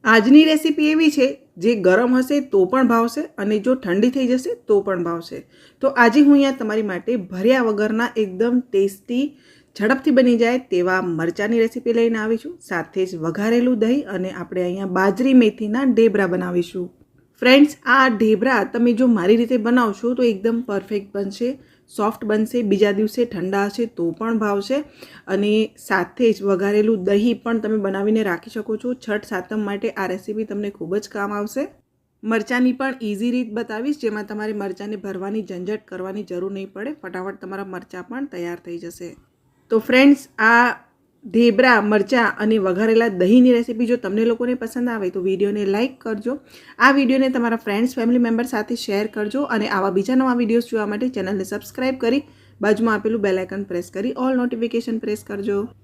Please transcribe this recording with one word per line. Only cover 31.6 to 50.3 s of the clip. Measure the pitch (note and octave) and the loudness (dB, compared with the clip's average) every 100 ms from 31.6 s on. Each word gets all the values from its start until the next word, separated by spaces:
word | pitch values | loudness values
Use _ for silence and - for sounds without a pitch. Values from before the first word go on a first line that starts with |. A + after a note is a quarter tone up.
| E4 _ _ _ _ _ | -8 _ _ _ _ _
મરચાંની | G#3+ A3+ G#3+ B3 B3+ B3+ | -4 -4 -2 0 0 0
પણ | C4+ C4 | -6 -6
ઇઝી | A3 G3+ A#3+ | -6 -4 -2
રીત | B3 A#3 G#3 | -2 -4 -8
બતાવીશ, | A3 G#3+ C4 D4 | -8 -6 -6 -4
જેમાં | A3+ G#3 G3+ | -4 -6 -8
તમારે | G#3+ G#3+ G#3 | -8 -6 -6
મરચાંને | G3 F#3 G3+ G#3+ | -8 -8 -10 -10
ભરવાની | G3 F#3 G3 A3 F#3 | -10 -8 -6 -6 -8
ઝંઝટ | F3+ F#3 G#3+ _ | -10 -8 -8 _
કરવાની | F#3 F#3 G3 G3 | -12 -10 -10 -8
જરૂર | F3 F#3+ | -8 -8
નહીં | G3 F#3+ F#3+ | -8 -12 -10
પડે, | A#3 D4+ | -12 -10
ફટાફટ | F#3 F#3 F#3 F#3+ | -12 -10 -10 -12
તમારા | F3+ F#3+ G3 | -12 -12 -10
મરચાં | F#3 - F#3 F3+ | -12 -14 -18 -12
પણ | B3+ C#4+ | -10 -10
તૈયાર | F3+ E3+ F3 | -8 -10 -10
થઈ | - E3+ | -12 -12
જશે. | E3+ F3 F3 - _ _ _ _ _ | -14 -14 -18 -18 _ _ _ _ _
તો | A3+ G#3+ | 0 4
ફ્રેન્ડ્સ, | B3+ C#4 C#4 - - | 6 6 6 0 -2
આ | A3 A#3 B3 - _ _ _ _ A3 | 4 4 4 -2 _ _ _ _ -4
ઢેબરા, | A3 A#3+ G3+ C4 A#3 | 2 4 4 4 4
મરચાં | G#3 G#3 G3 B3+ A3 - | 4 0 2 0 0 0
અને | G#3+ A3 | 0 0
વઘારેલા | F#3+ F3+ A3 A3+ A#3 | 0 0 2 2 2
દહીંની | F#3 F#3 B3 B3+ | 0 6 6 8
રેસીપી | A#3+ A#3+ A3+ A#3 | 4 0 -4 -2
જો | A#3+ | -2
તમને | F#3+ G3+ A3+ | -2 -2 0
લોકોને | A#3 B3 B3 | 0 -2 -4
પસંદ | A3+ B3+ B3 | -6 -4 -4
આવે | A3+ F#3 | -4 -6
તો | F#3+ | -4
વીડિયોને | F#3 F#3+ G3+ G#3 G3 | -4 -2 -2 -2 -2
લાઈક | G3+ B3 - | 0 -2 -4
કરજો, | A#3 G#3+ A#3 C4 _ - - - | -8 -8 -6 -8 _ -20 -20 2
આ | B3+ | 4
વીડિયોને | C#4 B3+ C4 C4 | 4 2 2 2
તમારા | C4 A#3+ A3+ | 0 -2 -2
ફ્રેન્ડ્સ, | G#3+ G3+ B3 B3+ | -2 -2 -2 -2
ફેમિલી | A#3 B3 A#3 | 0 2 2
મેમ્બર | A3+ B3 | 0 -2
સાથે | A3+ G#3 A#3 | -4 -4 -8
શેર | - G3+ G#3+ | -4 -4 -2
કરજો | A3 G#3 B3+ C#4+ | -4 -4 -4 -2
અને | A3 G3+ | -2 -2
આવા | G3 G3 | -2 0
બીજા | F#3 G3 C4 | -2 0 0
નવા | C4 | 2